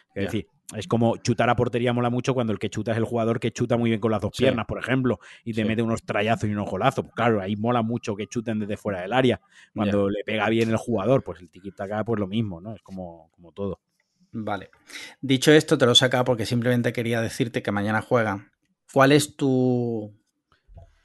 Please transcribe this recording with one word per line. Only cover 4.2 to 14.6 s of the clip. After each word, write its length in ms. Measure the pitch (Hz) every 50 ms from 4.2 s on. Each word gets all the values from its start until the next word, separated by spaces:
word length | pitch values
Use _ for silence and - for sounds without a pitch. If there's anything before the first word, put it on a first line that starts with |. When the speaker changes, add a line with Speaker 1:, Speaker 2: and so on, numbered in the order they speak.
Speaker 1:
dos 120 | 107 101 -
Speaker 2:
Sí. 80 | - 123
Speaker 1:
piernas, 220 | 131 123 120 107
por 120 | - 107 101
ejemplo, 400 | - 110 127 135 127 123 107 - - - - - _
y 100 | 117 110
te 80 | 113
Speaker 2:
Sí. 40 | 107 107
Speaker 1:
mete 120 | 110 110
unos 220 | 117 113 113 107 -
trayazos 440 | - - 104 104 110 117 98 113 104
y 40 |
unos 160 | 104 104 98 -
golazos. 340 | 98 92 110 135 - - 87
Pues 80 | - -
claro, 260 | - 113 120 113 101
ahí 160 | 92 98 107
mola 240 | 101 107 120 123 120
mucho 320 | 110 110 120 113 - 117 104
que 120 | 98 104
chuten 320 | - - 120 110 113 110 107
desde 180 | 107 101 104
fuera 240 | - - 107 98 90
del 140 | 90 95 117
área. 260 | 131 135 120 107 -
Speaker 2:
Ya. 300 | _ _ _ - - _ _
Speaker 1:
Cuando 360 | 110 107 101 101 101 98 98
le 120 | 104 101 -
pega 220 | - 107 107 101 110
bien 180 | 113 113 113 113
el 80 | 110
jugador, 480 | 110 - - 113 98 95 117 135 131 -
pues 160 | - 85 -
el 100 | 90 -
tiki-taka, 540 | _ 90 92 98 - - 101 95 104 107 104
pues 160 | 113 117 104
lo 60 | 101
mismo, 340 | 92 101 117 113 101 87 80
¿no? 140 | 92 110 110
Es 80 | 95
como, 480 | _ - 95 92 92 85 82 82 78 82
como 200 | _ _ 87 82
todo. 280 | 76 98 101 98 - - _ _ _ _ _ _ _ _ _ _
Speaker 2:
Vale. 380 | - 117 107 104 101 95